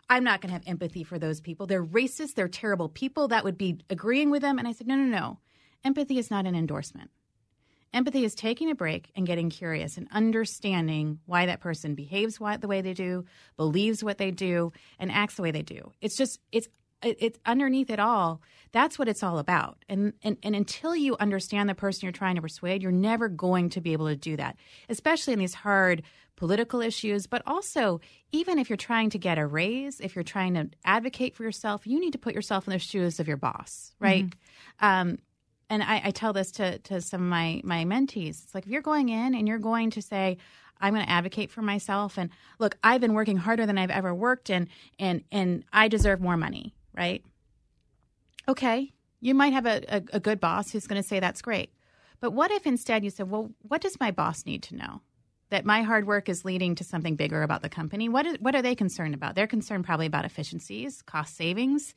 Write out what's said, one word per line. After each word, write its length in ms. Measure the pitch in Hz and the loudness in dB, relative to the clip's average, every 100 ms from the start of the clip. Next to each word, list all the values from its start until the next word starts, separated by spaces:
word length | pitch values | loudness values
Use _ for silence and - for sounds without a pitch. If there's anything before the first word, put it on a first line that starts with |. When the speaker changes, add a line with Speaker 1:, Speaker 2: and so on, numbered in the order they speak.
| - | 2
Speaker 1:
"I'm 140 | 254 | 4
not 160 | 247 202 | 4 0
gonna 120 | 185 | -2
have 100 | 180 - | -8 -6
empathy 380 | 175 170 180 | -6 -6 -6
for 160 | 156 175 | -8 -4
those 220 | 156 156 | -4 -4
people. 260 | 170 156 180 | -8 -8 -2
They're 160 | 196 165 | 0 2
racist. 480 | 202 254 - 302 - | 2 2 -2 -6 -2
They're 120 | 180 | -4
terrible 400 | - 220 190 160 | -2 -2 -2 -2
people. 380 | - 262 285 285 | -4 -4 0 2
That 160 | 226 | 2
would 140 | 196 180 | 0 -2
be 220 | 190 170 - | -2 -4 -6
agreeing 400 | 185 202 262 294 | -4 0 2 4
with 100 | 285 | 2
them." 160 | 285 262 | 2 0
And 100 | 233 | -2
I 40 | |
said, 160 | 226 233 | -6 -2
"No, 80 | 269 | 0
no, 80 | |
no. 360 | 262 214 - - _ _ _ _ | 2 0 -2 -8 _ _ _ _
Empathy 340 | 269 269 285 262 | -2 0 0 -2
is 140 | 226 | 0
not 140 | 202 185 | 0 0
an 80 | 175 | 0
endorsement. 560 | 160 147 - - - _ _ _ _ _ _ _ _ | 0 -4 -8 -14 -20 _ _ _ _ _ _ _ _
Empathy 300 | 247 254 269 | 0 2 2
is 100 | 226 - | 2 0
taking 340 | 220 233 320 | -2 0 -2
a 40 | 294 | 0
break 360 | 165 165 - - | -2 -4 -6 -4
and 120 | 175 | 0
getting 220 | 170 170 | 0 -2
curious 480 | - 170 156 156 175 | -4 -4 -4 -4 -8
and 100 | - | -4
understanding 1080 | 214 226 220 220 - 208 185 160 156 151 151 - | 2 2 2 -2 -4 -2 0 2 0 -2 -4 -2
why 200 | 175 180 | 2 2
that 140 | 175 | 0
person 340 | 175 156 151 | -4 -4 -4
behaves 460 | 143 143 196 220 214 | -6 -4 -2 -2 -2
why, 160 | 214 208 | -4 -4
the 100 | 208 | -2
way 120 | 196 | -2
they 120 | 190 | -2
do, 320 | 185 185 180 180 - - - | -4 -4 -4 -6 -16 -14 -2
believes 440 | 160 165 208 220 | 0 2 2 0
what 140 | 214 202 | -2 -2
they 140 | 190 | -2
do, 400 | 180 190 175 170 - - - | -2 0 0 0 -4 -20 -10
and 140 | 185 | -2
acts 240 | 214 208 - | 0 0 0
the 60 | |
way 100 | 170 | -2
they 100 | 151 | -2
do." 300 | 156 - - - | -6 -12 -18 -8
It's 160 | 214 - | -4 0
just, 240 | 262 - _ | 0 -2 _
it's, 160 | 226 226 _ _ _ | -2 -2 _ _ _
it, 140 | 240 - | -4 0
it's 200 | 226 233 - | -2 0 0
underneath 440 | 240 277 262 262 | 2 4 2 2
it 100 | 214 | 2
all. 420 | 214 226 170 165 - - - | 2 4 2 -2 -10 -20 -2
That's 260 | 226 311 - | 2 2 2
what 120 | 240 | -2
it's 140 | 202 | 0
all 160 | 190 165 | 0 0
about. 440 | 143 175 - - - | 2 2 0 -6 -6
And, 240 | 196 208 - | -2 -2 -2
and, 140 | 214 - | -4 -4
and 140 | 202 208 | -2 0
until 400 | 202 - 320 339 | -2 -2 -2 0
you 220 | 285 233 | 0 2
understand 480 | 208 196 - 202 202 | 2 0 -2 0 0
the 80 | 190 | 0
person 300 | 196 185 185 | -2 -4 -6
you're 80 | |
trying 220 | 180 190 180 | -4 -2 -2
to 60 | |
persuade, 400 | 160 - 175 196 | -4 -6 -4 -2
you're 120 | 185 | 2
never 340 | 180 208 226 226 | 4 4 2 0
going 420 | 165 180 180 175 | 0 2 4 2
to 100 | 185 | 0
be 100 | 170 | -2
able 160 | 156 156 | 0 0
to 80 | 143 | -2
do 220 | 160 151 | -4 -4
that, 180 | 135 - - - - | -4 -8 -18 -18 -8
especially 460 | 226 311 320 - | -2 2 2 2
in 60 | 220 | 0
these 160 | 185 - | 0 -2
hard 460 | 208 196 185 170 - - _ - | 2 4 6 4 -2 -18 _ -4
political 420 | 170 208 233 247 | 0 2 2 0
issues. 480 | 226 220 214 202 196 | -2 -2 -2 -2 -2
But 140 | 247 - | -4 -2
also, 540 | 320 415 311 214 170 - - _ | -4 -2 0 2 0 -6 -20 _
even 260 | 302 349 330 | -2 0 0
if 120 | - | 0
you're 80 | 202 | -2
trying 320 | - 233 220 | 0 2 2
to 100 | 208 | 0
get 180 | 180 160 | 0 2
a 80 | 147 | 2
raise, 540 | 151 185 247 277 269 | 0 0 -2 -6 -8
if 160 | 190 185 | -8 -8
you're 80 | |
trying 300 | 165 202 185 | -6 -2 0
to 160 | 175 151 - - | 0 -2 -4 2
advocate 500 | 214 240 - 254 - | 2 0 -4 -4 -4
for 80 | |
yourself, 420 | 220 208 220 208 214 | -8 -6 -6 -6 -2
you 140 | 277 | -2
need 140 | 359 | -2
to 60 | 269 | -4
put 140 | 233 226 | -4 -6
yourself 320 | 202 196 196 | -2 -2 -2
in 40 | |
the 80 | 190 | -4
shoes 400 | - 202 175 160 | -2 0 0 0
of 80 | 156 | -2
your 80 | 143 | -2
boss, 560 | 135 - - - - - | -2 -4 -10 -16 -18 0
right? 260 | 202 190 185 | 4 4 2
Speaker 2:
Mm-hmm. 580 | - _ - - - 208 | -4 _ -20 -20 2 4
Speaker 1:
Um, 320 | 185 180 - _ _ _ _ - | 6 2 -2 _ _ _ _ -4
and 120 | 214 | -2
I, 180 | - 214 202 | 0 0 0
I 60 | |
tell 220 | 196 220 | -2 -2
this 180 | 196 190 | -2 -4
to, 260 | - 185 - | -2 -4 -4
to 200 | - 190 | -6 -8
some 220 | 175 185 | -4 -2
of 60 | 180 | 0
my, 320 | 170 165 165 | 0 0 -2
my 220 | - 170 170 | -2 -2 0
mentees. 580 | 220 269 214 160 156 | 2 0 -2 -6 -8
It's 100 | - | -12
like, 120 | 190 190 | -12 -6
if 40 | |
you're 100 | 269 | -4
going 260 | 294 302 254 | 0 2 2
in 260 | 226 247 247 | 2 0 2
and 120 | 214 | 0
you're 100 | 226 | 0
going 320 | 220 233 226 | 0 0 0
to 100 | 214 | -2
say, 360 | - 196 190 180 - - - - | -4 -2 0 -2 -8 -20 -20 -4
"I'm 120 | 196 | 0
gonna 120 | 214 - | 0 2
advocate 440 | 175 175 - 208 | 0 0 -4 -6
for 120 | - | -4
myself, 560 | 214 202 - 202 202 - | -2 -2 -2 -2 -2 -4
and 120 | 175 - - - | -6 -8 -20 -2
look, 160 | 214 - | 0 4
I've 160 | 220 247 | 6 6
been 140 | 233 | 4
working 240 | 214 220 196 | 2 2 2
harder 280 | 180 226 220 | 2 2 2
than 120 | 196 | 2
I've 120 | 185 | 2
ever 240 | - 185 | 0 -2
worked, 360 | 175 233 254 - | 0 0 0 0
and, 180 | 185 170 - - - | 0 0 -6 -20 -4
and, 240 | 190 175 - | -2 0 -2
and 320 | 202 180 175 - | 0 2 0 2
I 160 | 196 220 | 4 6
deserve 320 | 214 202 190 | 6 4 4
more 160 | 180 170 | 2 2
money," 380 | 156 - - - _ | 0 -4 -10 -16 _
right? 300 | - 175 190 - _ _ _ _ _ _ _ _ _ _ - - | -4 -4 -4 -10 _ _ _ _ _ _ _ _ _ _ -6 -2
Okay, 440 | 262 254 233 277 _ _ _ | 0 2 0 -2 _ _ _
you 140 | 233 269 | 4 6
might 180 | 285 | 6
have 120 | 262 233 | 4 2
a, 160 | 214 - | 0 0
a, 160 | 208 - | -4 -2
a 60 | 208 | -2
good 200 | 208 208 | 0 2
boss 320 | 170 180 208 | 2 0 -2
who's 160 | 214 - | -6 -4
gonna 160 | 202 | -4
say, 160 | 196 196 | -2 0
"That's 220 | 180 180 | 0 -2
great." 300 | - 202 - _ _ _ _ _ | -4 -4 -4 _ _ _ _ _
But 120 | 240 | -2
what 200 | 226 349 | 2 2
if 140 | 415 311 | 2 0
instead 380 | 240 - 226 | 0 2 0
you 60 | 202 | 0
said, 200 | 190 190 | -4 -4
"Well, 220 | 208 220 - | -4 -6 -10
what 200 | 214 320 | -4 -2
does 180 | 381 - | -2 -2
my 120 | 233 | -2
boss 340 | 180 160 160 - | 0 0 -2 -6
need 180 | - | -8
to 120 | - - | -8 -12
know 260 | - - - _ _ _ _ | -12 -12 -18 _ _ _ _
that 160 | 196 202 | 0 4
my 160 | 214 | 4
hard 240 | 220 220 208 | 4 2 2
work 220 | 202 202 | 0 0
is 160 | 180 190 | -4 -2
leading 300 | 185 185 170 | -2 0 -2
to 80 | |
something 320 | 180 170 165 151 | -4 -4 -2 -2
bigger 280 | 151 156 | 0 0
about 180 | 151 156 | 0 -2
the 80 | 156 | -4
company?" 400 | - 156 202 226 | -6 -6 -4 0
What 160 | 247 311 | 2 0
is, 120 | 311 | 0
what 160 | 240 269 | 0 2
are 60 | |
they 120 | 247 247 | 2 2
concerned 380 | 190 - 160 | 0 0 -4
about? 220 | 143 143 185 | -4 -4 0
They're 120 | 214 | 0
concerned 380 | 226 - 202 180 | 0 -2 -4 -2
probably 220 | 160 160 | 0 0
about 180 | 156 - | -2 -2
efficiencies, 760 | - 156 170 - 202 262 262 | -6 -8 -10 -10 -10 -10 -12
cost 320 | - 160 156 - | -8 -8 -6 -4
savings. 560 | 165 185 254 294 - | -2 0 2 0 -2